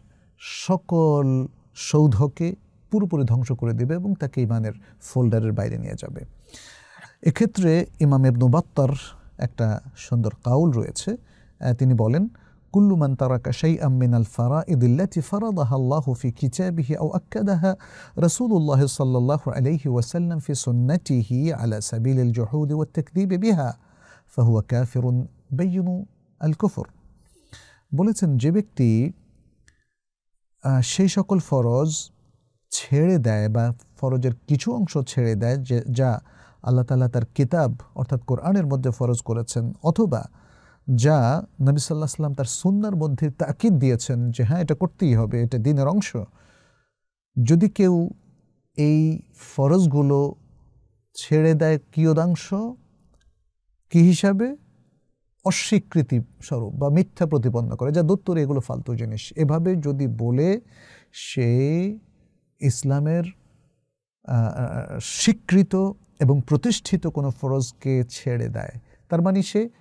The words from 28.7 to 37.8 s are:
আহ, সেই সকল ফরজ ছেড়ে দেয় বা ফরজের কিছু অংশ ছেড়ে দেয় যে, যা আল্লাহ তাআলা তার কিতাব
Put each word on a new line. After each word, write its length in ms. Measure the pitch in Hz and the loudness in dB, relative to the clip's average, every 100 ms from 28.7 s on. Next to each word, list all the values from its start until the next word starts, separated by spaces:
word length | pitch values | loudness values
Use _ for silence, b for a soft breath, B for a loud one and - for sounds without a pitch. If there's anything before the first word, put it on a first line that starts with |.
| - 123 110 139 - _ _ _ _ _ _ _ _ _ _ _ _ _ _ 135 | 0 2 2 0 -4 _ _ _ _ _ _ _ _ _ _ _ _ _ _ -2
আহ, 160 | 131 | 0
সেই 260 | 120 - 190 | 0 2 2
সকল 320 | 196 190 196 | 2 0 0
ফরজ 720 | - 135 117 120 156 156 - _ _ _ _ _ _ | 0 0 2 2 0 -4 -10 _ _ _ _ _ _
ছেড়ে 460 | - - 139 170 180 | -12 -2 2 4 2
দেয় 320 | 117 107 107 | 2 0 0
বা 240 | 113 117 120 _ - | 0 0 -4 _ -8
ফরজের 340 | 135 131 127 120 - | -2 0 -2 -4 -2
কিছু 260 | 147 - | -2 -2
অংশ 240 | 240 185 156 131 | -2 -2 -2 -4
ছেড়ে 280 | - 117 110 | -2 0 0
দেয় 220 | 117 135 | -2 -2
যে, 240 | 127 120 120 | -2 -4 -2
যা 300 | 120 131 110 b b b b | 0 0 0 b b b b
আল্লাহ 240 | - 127 123 | 0 0 2
তাআলা 220 | 131 127 | 0 2
তার 180 | 120 117 | 0 -4
কিতাব 500 | - 131 175 135 120 | 0 0 2 0 -2